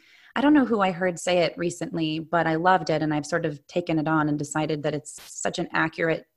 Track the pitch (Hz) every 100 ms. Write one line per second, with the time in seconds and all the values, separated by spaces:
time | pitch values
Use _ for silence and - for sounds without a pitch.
0 | _ _ - - 285 302 240 220 190 170
1 | 185 170 - 180 165 - 175 170 165 170
2 | 160 156 156 170 160 160 180 185 160 156
3 | 156 151 147 170 160 147 _ 180 175 160
4 | 151 160 151 147 147 156 156 151 147 147
5 | - - - - 196 - - 180 160 -
6 | 170 160 -